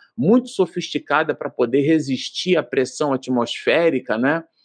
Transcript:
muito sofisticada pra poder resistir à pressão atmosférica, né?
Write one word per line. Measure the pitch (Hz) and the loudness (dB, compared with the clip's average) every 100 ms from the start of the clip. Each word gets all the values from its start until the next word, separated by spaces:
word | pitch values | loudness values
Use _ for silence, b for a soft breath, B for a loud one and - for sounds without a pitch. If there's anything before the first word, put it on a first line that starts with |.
| b - | b -2
muito | 151 247 254 | 4 4 2
sofisticada | - 175 180 - 147 - 147 156 | -2 -2 -4 -6 -6 0 0 0
pra | 135 139 | -4 -4
poder | - 123 139 | -2 0 2
resistir | 143 160 135 127 - - 180 165 | 2 2 0 -4 -6 -6 0 0
à | |
pressão | 151 139 127 - 147 | 0 -2 -2 -2 -2
atmosférica, | 131 131 123 117 - - 143 170 131 127 110 | -2 0 0 -2 -2 0 2 2 0 -2 -2
né? | 131 165 - _ | 0 -2 -6 _